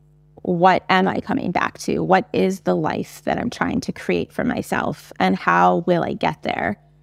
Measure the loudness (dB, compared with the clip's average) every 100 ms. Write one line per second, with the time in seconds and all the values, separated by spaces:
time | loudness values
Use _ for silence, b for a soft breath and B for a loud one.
0 | _ _ _ -10 -4 4 4 4 2 2
1 | 2 -2 -4 -2 -2 -2 -2 -4 -4 -2
2 | 2 2 2 0 0 0 -2 0 -2 -4
3 | -8 -8 -4 -2 -4 -4 -2 -2 -6 -10
4 | -4 -4 -4 -4 -2 -2 -4 -4 -4 -6
5 | -10 -2 0 0 2 4 4 2 2 0
6 | 0 -2 -4 -2 -6 -4 -4 -6 _ _